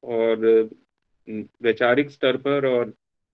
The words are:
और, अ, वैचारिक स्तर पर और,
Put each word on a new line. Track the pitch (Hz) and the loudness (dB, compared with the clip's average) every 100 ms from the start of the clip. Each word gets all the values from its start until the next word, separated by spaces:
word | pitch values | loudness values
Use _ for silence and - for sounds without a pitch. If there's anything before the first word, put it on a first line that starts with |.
और, | 123 117 113 113 | -8 -2 0 2
अ, | 113 113 110 - _ _ _ _ - 110 101 _ | 4 4 2 -6 _ _ _ _ -14 -12 -12 _
वैचारिक | 117 110 120 127 143 | -4 0 2 2 0
स्तर | - 135 131 | -2 -2 -2
पर | 135 143 135 | -2 -2 0
और, | 123 113 - _ _ _ | -2 -4 -10 _ _ _